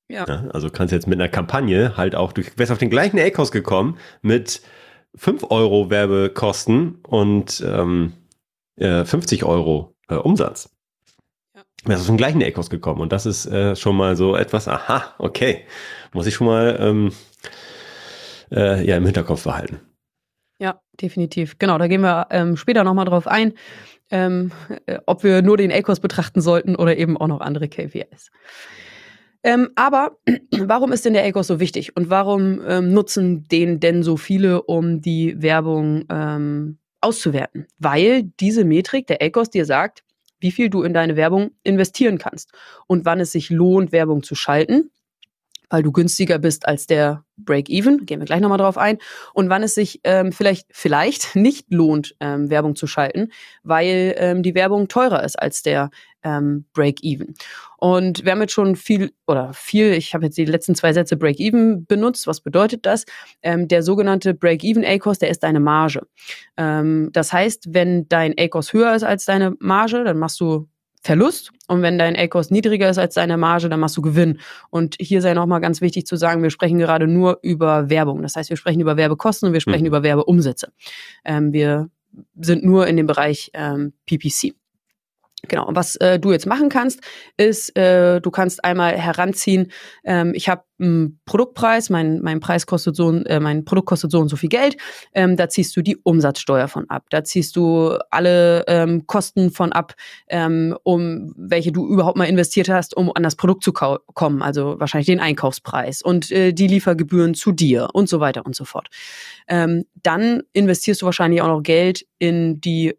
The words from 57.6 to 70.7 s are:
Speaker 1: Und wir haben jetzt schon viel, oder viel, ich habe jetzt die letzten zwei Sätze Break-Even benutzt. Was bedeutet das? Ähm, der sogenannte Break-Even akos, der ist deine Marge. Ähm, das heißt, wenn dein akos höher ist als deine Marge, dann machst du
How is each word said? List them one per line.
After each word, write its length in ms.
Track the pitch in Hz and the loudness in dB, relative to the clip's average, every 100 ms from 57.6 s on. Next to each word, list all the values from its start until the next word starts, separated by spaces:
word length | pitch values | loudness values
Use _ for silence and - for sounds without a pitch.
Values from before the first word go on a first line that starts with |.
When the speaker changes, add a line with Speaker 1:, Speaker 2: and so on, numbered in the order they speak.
| - - | -20 -2
Speaker 1:
Und 440 | 180 185 185 175 | 0 2 0 -2
wir 80 | 185 | -2
haben 100 | 196 | 0
jetzt 120 | 208 | 0
schon 240 | - 196 185 | 0 0 0
viel, 340 | - 208 190 _ - | 0 -2 -2 _ -2
oder 240 | 139 131 | -2 -2
viel, 380 | 131 - 208 214 | -10 -2 2 4
ich 220 | 170 - | 2 -2
habe 120 | 170 156 | -4 -4
jetzt 120 | 160 | -2
die 80 | 156 | -2
letzten 280 | 165 - | -2 0
zwei 200 | 170 165 | 0 2
Sätze 240 | 160 165 151 | 2 0 0
Break-Even 680 | 151 143 208 233 226 196 165 | 0 0 0 2 2 2 0
benutzt. 420 | 208 233 247 - | 0 0 -2 -6
Was 120 | 165 | -6
bedeutet 460 | - 165 214 233 196 | -2 2 2 0 -2
das? 200 | 202 - - - _ | -2 -4 -20 -20 _
Ähm, 240 | 165 170 170 | -4 -2 2
der 160 | 175 | 0
sogenannte 500 | 165 202 196 196 190 | 2 0 2 0 0
Break-Even 520 | 170 175 165 180 226 - | 0 2 0 0 0 2
akos, 340 | 196 208 196 | 0 0 0
der 100 | 160 | -2
ist 140 | 170 | 0
deine 160 | 160 151 | 0 2
Marge. 480 | 147 156 160 139 - _ - - - - | 4 4 2 -2 -12 _ -20 -18 -16 -6
Ähm, 540 | 160 151 156 156 156 | -2 0 0 0 0
das 220 | 165 156 | -2 0
heißt, 400 | 180 214 220 170 | 0 0 -4 -2
wenn 340 | 175 175 180 156 | 0 2 0 0
dein 260 | 170 160 156 | 0 0 0
akos 320 | 170 165 147 | -2 -2 -2
höher 240 | 220 233 226 | 2 2 2
ist 80 | |
als 220 | 220 202 - | 0 -2 0
deine 280 | 196 190 - | 0 0 -2
Marge, 460 | 196 190 220 240 233 | 0 2 2 0 0
dann 120 | 160 | -2
machst 220 | 160 - | -2 -2
du 300 | 165 156 151 | -2 -2 -6